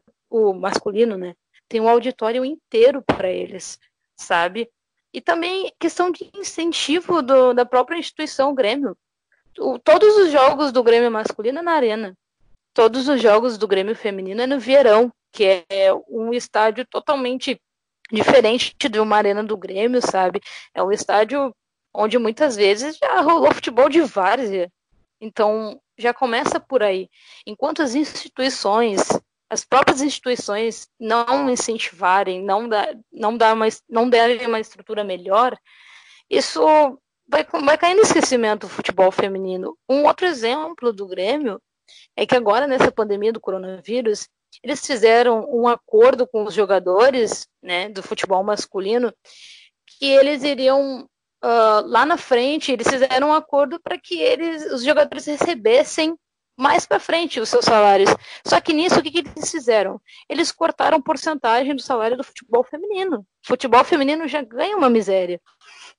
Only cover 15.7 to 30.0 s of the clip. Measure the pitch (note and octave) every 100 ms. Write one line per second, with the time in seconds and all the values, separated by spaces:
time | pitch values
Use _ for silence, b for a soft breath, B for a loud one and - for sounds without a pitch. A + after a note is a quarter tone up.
15.7 | G3 F#3+ - - A3+ A3+ A#3+ - G#3+ A3
16.7 | A3 B3+ - - C#4+ B3 B3+ - B3 _
17.7 | _ _ _ _ G#3+ - C4+ G#3+ A#3+ -
18.7 | - C#4 G#3+ G#3+ G#3 G#3 G3+ G#3+ G#3+ -
19.7 | F#3+ A#3 B3+ - F#3+ F#3 G3 B B B
20.7 | - F#3 G#3 - G#3 A3 C#4 C4+ - _
21.7 | _ _ G3 G#3+ A#3+ A3+ A3+ D4+ G#3 G3
22.7 | G#3 C#4+ D#4 C#4+ F#4+ D4 E4+ C4+ - -
23.7 | A#3 C#4+ D4+ C#4+ G3+ F#3 A#3+ A3+ G3 F3
24.7 | _ _ _ _ _ A3 - G#3 A3 A3
25.7 | - _ _ A#3 A#3 C4 A3+ D4 E4+ -
26.7 | B3+ G#3 F#3+ F#3 b b b - G#3 C#4+
27.7 | D#4 C#4 C4 D4 - - - C4 - G3+
28.7 | G#3+ A#3 G3 - - - _ _ A3 -
29.7 | B3+ - C#4